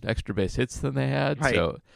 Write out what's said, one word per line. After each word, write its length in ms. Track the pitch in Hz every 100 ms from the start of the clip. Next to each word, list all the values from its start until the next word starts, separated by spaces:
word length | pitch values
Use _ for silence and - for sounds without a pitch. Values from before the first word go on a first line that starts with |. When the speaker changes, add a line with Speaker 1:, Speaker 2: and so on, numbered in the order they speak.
| -
Speaker 1:
extra 280 | 117 -
base 220 | 101 95 123
hits 220 | 131 -
than 140 | 139 135
they 120 | 135
had. 320 | 139 143 143
Speaker 2:
Right. 120 | 143
Speaker 1:
So, 260 | 101 85 - -